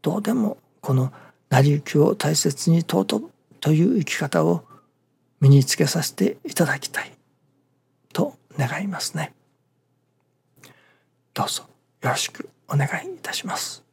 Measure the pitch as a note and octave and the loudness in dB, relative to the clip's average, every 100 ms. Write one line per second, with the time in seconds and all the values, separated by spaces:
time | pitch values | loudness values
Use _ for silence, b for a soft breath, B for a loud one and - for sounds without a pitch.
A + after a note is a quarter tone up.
0 | - G3 G#3 B3 G#3 - _ _ - C3 | -4 -4 -2 0 -2 -4 _ _ -2 0
1 | C3 B B B _ C3+ C#3 D3 - D3+ | 0 B B B _ 4 4 2 0 2
2 | D#3 - D3 D#3 E3 C#3+ - E3 E3 G3 | 4 2 -2 0 -2 0 2 2 2 0
3 | F#3+ G#3+ D#4 _ _ _ D3 D#3 F3+ B3 | 0 -2 -4 _ _ _ 0 4 4 2
4 | C#3+ - C#3+ - D#3+ E3+ B B B _ | -2 -4 -2 0 2 0 B B B _
5 | _ _ _ _ C3+ C#3 C3+ - C#3+ E3+ | _ _ _ _ 6 8 6 0 -2 -2
6 | D3+ - G3 - D#4+ - D#3+ C#3 - - | -6 -2 -2 -2 -10 -2 0 0 -6 -10
7 | - - _ _ _ _ _ _ _ _ | -12 -18 _ _ _ _ _ _ _ _
8 | _ - C#4+ - _ - B2 - G3+ F3+ | _ -4 -4 -6 _ -4 -4 -4 -6 -6
9 | - D#3+ D3+ _ _ _ _ _ _ _ | -8 -8 -10 _ _ _ _ _ _ _
10 | _ _ _ _ _ _ b b b b | _ _ _ _ _ _ b b b b
11 | b _ _ - - - - _ _ _ | b _ _ -8 -6 -6 -12 _ _ _
12 | C3 - - - - _ _ C#3+ C#3 - | -4 -4 -6 -10 -18 _ _ -2 -2 -6
13 | F#4 F4 - - G3+ - - - _ | -10 -14 -10 -10 -8 -8 -10 -12 _